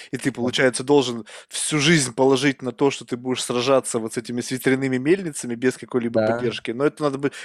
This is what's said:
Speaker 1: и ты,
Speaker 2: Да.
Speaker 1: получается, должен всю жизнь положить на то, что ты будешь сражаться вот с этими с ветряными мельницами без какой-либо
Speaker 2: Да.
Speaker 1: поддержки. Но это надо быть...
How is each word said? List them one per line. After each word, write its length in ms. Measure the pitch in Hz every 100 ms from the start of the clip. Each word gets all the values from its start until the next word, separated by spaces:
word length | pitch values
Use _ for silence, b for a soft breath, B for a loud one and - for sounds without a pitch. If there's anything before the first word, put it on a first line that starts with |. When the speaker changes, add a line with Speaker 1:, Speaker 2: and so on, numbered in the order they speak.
| B
Speaker 1:
и 60 | 131
ты, 140 | 139 123
Speaker 2:
Да. 140 | 120
Speaker 1:
получается, 320 | 123 135 123
должен 420 | 131 147 123 120 104 B -
всю 300 | - - 156
жизнь 340 | 143 170 123
положить 480 | 117 135 131 143 131
на 100 | 131
то, 200 | 120 139
что 140 | - 120
ты 120 | 120
будешь 260 | 127 123
сражаться 560 | - 123 123 135 - 120
вот 140 | 110
с 40 | -
этими 240 | 110 123
с 100 | 120
ветряными 460 | 131 135 131 135 127
мельницами 580 | 135 190 175 143 123 117
без 220 | 127 -
какой-либо 420 | 117 127 117 117
Speaker 2:
Да. 20 |
Speaker 1:
поддержки. 500 | 110 117 120 110 -
Но 140 | 117 147
это 160 | -
надо 140 | 151 135
быть... 160 | 139 B